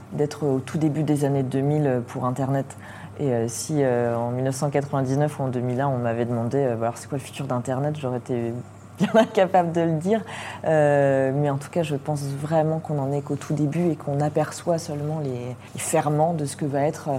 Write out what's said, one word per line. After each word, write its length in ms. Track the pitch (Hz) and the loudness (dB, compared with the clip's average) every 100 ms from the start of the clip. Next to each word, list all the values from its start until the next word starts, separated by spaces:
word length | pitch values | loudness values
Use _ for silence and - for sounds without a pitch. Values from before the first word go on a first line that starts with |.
| - | -10
d'être 320 | - 147 - 147 | -2 -2 0 0
au 140 | 131 | 0
tout 180 | 127 165 | 0 0
début 260 | 156 143 | 0 2
des 220 | 147 147 143 | 2 2 2
années 180 | 139 | 2
deux 160 | 131 135 | 0 0
mille 420 | 139 151 143 127 113 | 2 2 2 0 -2
pour 180 | 131 123 | -4 -2
Internet. 520 | 127 131 139 135 - - - - - | -2 0 0 -2 -10 -16 -16 -14 -4
Et, 120 | 143 | 0
euh, 160 | 117 117 | 2 0
si, 340 | 117 - 151 | -4 -2 2
euh, 320 | 135 120 120 117 | 4 4 2 0
en 160 | 120 | -2
mille 140 | 123 131 | 0 -2
neuf 100 | 135 | 0
cent 140 | 147 | 0
quatre-vingt-dix-neuf 680 | 143 139 139 131 135 151 147 | 0 0 -2 2 2 2 0
ou 40 | |
en 40 | 131 | -2
deux 100 | 123 | -2
mille 220 | 123 123 | -2 0
un, 80 | 139 | 0
on 80 | 127 | 0
m'avait 280 | 120 117 120 | 0 0 0
demandé, 320 | 120 117 135 | 0 0 2
euh, « 160 | 135 113 | 0 0
Alors, 160 | 113 - | -2 -4
c'est 120 | - | -6
quoi 80 | 139 | -8
le 60 | |
futur 220 | - - 135 | -8 -8 -4
d'Internet ? » 500 | 123 117 127 147 151 | -2 -2 -2 -2 -2
j'aurais 200 | 131 123 | -4 -4
été 340 | 117 123 117 120 - - - - | -2 -2 -2 -6 -10 -18 -20 -2
bien 140 | 202 | 4
<laughs> 100 | 220 | 4
incapable 520 | 226 208 180 185 170 | 4 4 4 4 4
de 80 | 170 | 2
le 120 | 165 | 2
dire. 300 | 160 180 220 - - - - - | 2 0 0 -2 -10 -12 -6 2
Euh, 680 | 156 147 143 139 135 135 139 | 4 6 6 4 4 2 2
mais 140 | 147 | 0
en 80 | 139 | -2
tout 120 | - | -2
cas, 140 | 180 | -2
je 140 | 156 139 | -2 -2
pense 260 | - 147 | -2 -4
vraiment 560 | 143 139 151 160 156 160 | -4 -6 0 2 2 0
qu'on 180 | - 147 | -2 -2
en 140 | 135 | 0
est 100 | 143 | -2
qu'au 140 | 139 143 | -2 -6
tout 180 | - | -2
début 360 | 151 151 160 175 | 0 0 2 0
et 60 | 151 | 0
qu'on 260 | - 143 | -2 0
aperçoit 560 | 151 151 147 - - 165 | 2 0 -2 -2 -2 -2
seulement 420 | 165 147 147 156 | -2 -6 -4 -4
les, 360 | 143 123 123 120 - | -4 -4 -8 -10 -12
les 60 | - | -10
ferments 540 | - 160 147 151 160 | 0 2 4 4 4
de 120 | 165 143 | 2 -2
ce 100 | - | -2
que 100 | 151 | -2
va 160 | 143 | 2
être, 280 | 147 156 | 0 0
euh, 80 | 156 | -4